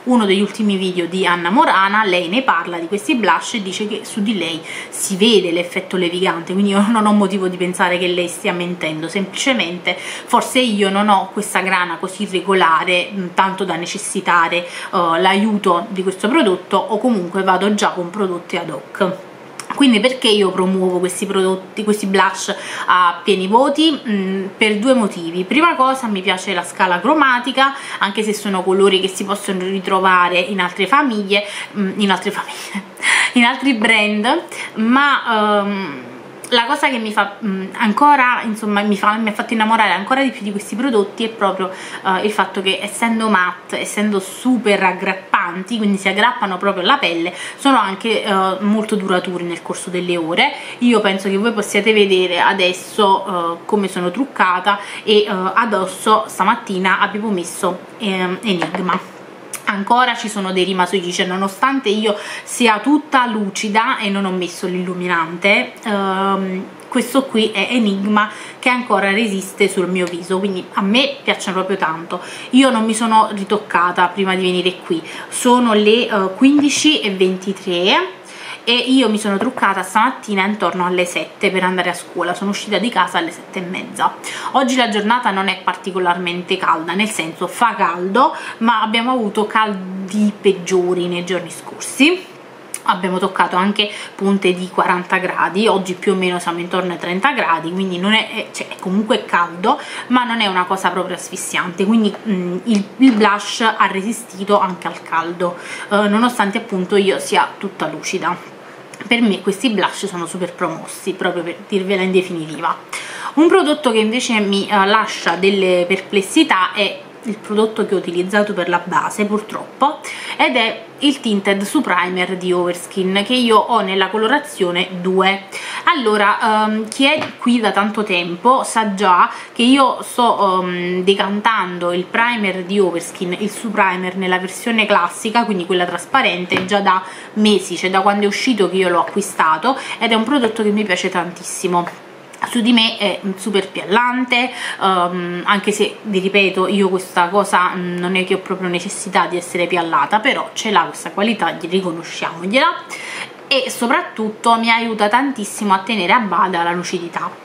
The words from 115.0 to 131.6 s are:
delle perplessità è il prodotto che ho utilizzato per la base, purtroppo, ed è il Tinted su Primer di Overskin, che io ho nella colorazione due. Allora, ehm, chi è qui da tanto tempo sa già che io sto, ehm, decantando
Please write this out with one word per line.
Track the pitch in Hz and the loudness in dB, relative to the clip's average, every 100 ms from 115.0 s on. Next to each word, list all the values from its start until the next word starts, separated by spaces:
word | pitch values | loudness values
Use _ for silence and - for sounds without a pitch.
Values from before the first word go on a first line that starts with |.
| 208 - - 170 | 0 -4 -4 0
delle | 190 202 185 180 175 | 2 4 4 2 2
perplessità | 190 - 202 190 - 320 196 185 | -2 0 -2 2 2 4 4 0
è | - 190 - - - | 0 -4 -4 -14 -12
il | 240 208 | -8 -8
prodotto | - 208 220 220 196 | -2 0 0 0 -2
che | |
ho | 190 | 0
utilizzato | 180 170 185 208 208 | -2 -2 0 0 0
per | 185 175 | -2 -2
la | 175 | -2
base, | 180 165 170 - | 0 -2 -2 -2
purtroppo, | 208 208 - - - - 269 311 - - - - | 0 -2 -4 -10 -12 0 0 0 -8 -12 -10 0
ed | - 247 | 2 2
è | 226 - - - | 0 -4 -12 -2
il | 285 269 | 0 0
Tinted | 233 202 202 196 | 0 0 2 0
su | 196 311 | 0 0
Primer | 233 180 180 185 180 185 | 2 0 0 0 -2 -2
di | 180 | 0
Overskin, | 175 175 175 - - 185 196 202 | 0 0 -2 -6 -4 0 0 2
che | |
io | 254 240 214 | 2 4 4
ho | - 233 | 4 2
nella | 196 196 190 | 2 0 0
colorazione | 214 220 285 285 - 180 175 - 185 | 2 2 2 0 -2 0 0 -2 -4
due. | 180 190 190 196 - - - - | 0 2 2 0 -4 -12 -10 -2
Allora, | - 330 226 214 202 - 226 214 214 | 0 2 2 4 4 2 2 2 2
ehm, | 214 214 | 0 -4
chi | - | 0
è | 277 302 - - | 2 2 -2 -4
qui | 254 240 | 0 2
da | 214 | 2
tanto | 190 208 214 | 2 0 -2
tempo | 208 180 175 175 233 262 | -2 -2 -2 0 2 2
sa | 285 233 214 | 2 0 0
già | 190 196 180 208 - - | 0 4 6 4 0 -10
che | - | 0
io | 240 277 269 - | 4 6 4 2
sto, | - - 240 - 202 185 | -4 0 2 4 2 2
ehm, | 180 180 175 180 | 0 -2 -2 0
decantando | 185 196 196 208 220 220 | 2 2 0 0 0 0